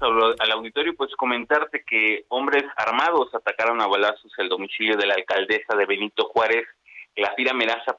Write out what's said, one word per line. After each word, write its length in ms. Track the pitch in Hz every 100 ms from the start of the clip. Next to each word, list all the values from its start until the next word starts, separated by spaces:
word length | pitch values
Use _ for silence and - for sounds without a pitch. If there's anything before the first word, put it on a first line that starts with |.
al, 320 | 127 113 113 117
al 120 | 110
auditorio. 420 | 110 113 143 160 170
Pues 160 | 135 -
comentarte 680 | 127 120 117 151 - 135 -
que 400 | 113 110 107 -
hombres 340 | 127 139 139 139 -
armados 520 | 107 120 160 165 123 113
atacaron 440 | - 101 113 117
a 60 | 104
balazos 460 | 98 104 107 110 -
el 100 | 95
domicilio 480 | 92 95 - 110 107
de 80 | 101
la 80 |
alcaldesa 640 | 95 90 98 95 107 - 107
de 100 | 98
Benito 420 | 98 104 - 107
Juárez, 320 | - 113 - - - _ - - -
Glafira 380 | 202 127 127
Meraza 420 | 127 113 117 131